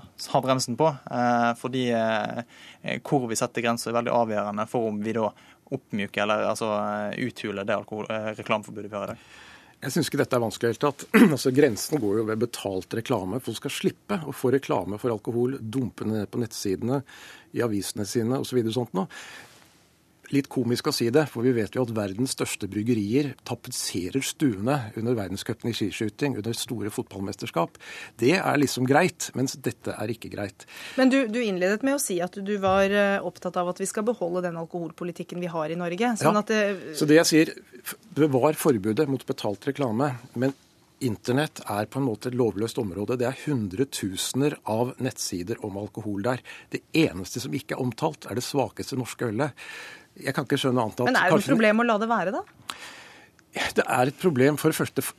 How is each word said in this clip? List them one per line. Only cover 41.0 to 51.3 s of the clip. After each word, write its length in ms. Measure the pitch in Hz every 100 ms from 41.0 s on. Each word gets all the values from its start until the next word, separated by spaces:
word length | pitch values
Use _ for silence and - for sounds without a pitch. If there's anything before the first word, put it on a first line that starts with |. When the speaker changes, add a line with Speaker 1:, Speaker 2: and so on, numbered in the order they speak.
Speaker 2:
internett 640 | 135 101 - 127 151 - -
er 240 | 104 107
på 80 | 135
en 20 | 135
måte 240 | 107 127
et 80 | 123
lovløst 400 | 117 90 113 -
område. 400 | 107 90 101 123
Det 80 | 120
er 100 | 131 -
hundretusener 1120 | 135 104 95 139 - 101 92 - 123 147 147 -
av 240 | 110 123 -
nettsider 560 | 127 - - 90 87 113 107
om 160 | 98
alkohol 400 | 104 - 107 101
der. 240 | 101 127 - - -
Det 140 | 135 -
eneste 480 | 156 156 87 92 123
som 140 | 127 147
ikke 160 | - -
er 20 |
omtalt, 480 | 127 113 156 151 -
er 80 | 107
det 80 | -
svakeste 540 | 139 117 - - 131
norske 260 | 117 - 123
ølet. 260 | 107 147 - - - - - - -
Jeg 140 | - 135
kan 80 |
ikke 140 | 131 139
skjønne 240 | 135 123
annet 160 | 110 -
at 60 | 123
Speaker 3:
Men 80 | 131
er 60 |
det 80 |
noe 80 | 180